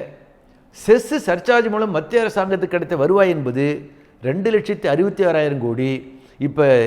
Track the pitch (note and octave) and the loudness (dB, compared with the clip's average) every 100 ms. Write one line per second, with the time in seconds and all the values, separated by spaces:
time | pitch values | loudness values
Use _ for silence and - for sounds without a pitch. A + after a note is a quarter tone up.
0 | - - - _ _ _ _ - - A#3+ | -6 -18 -20 _ _ _ _ -10 4 4
1 | A#3+ D4 F#3+ F3 F3+ A#3+ A3 G#3+ G#3+ D#3+ | 4 -4 -2 -2 2 2 2 -2 -2 -2
2 | D#3 A#3 A3 - F#3+ F#3+ F3 F3 D#3+ E3+ | -2 -2 0 -2 -2 -2 -2 -4 -4 -2
3 | D3 G3 F#3+ D#3+ B2+ B2 C#3+ D3 D3 - | 2 4 2 0 -4 -2 -2 -4 -10 -20
4 | _ _ B2 E3 G3+ G#3+ G#3+ G3 E3+ C#3+ | _ _ -6 -2 0 0 0 -4 -2 0
5 | G3 G3 F3+ D#3 D3+ C#3 A#2 A#2 C3 C3 | 0 0 0 2 0 -2 -4 -2 -4 -4
6 | C3 - - _ C#3 D3 C#3+ B2+ | -10 -20 -20 _ -6 2 4 4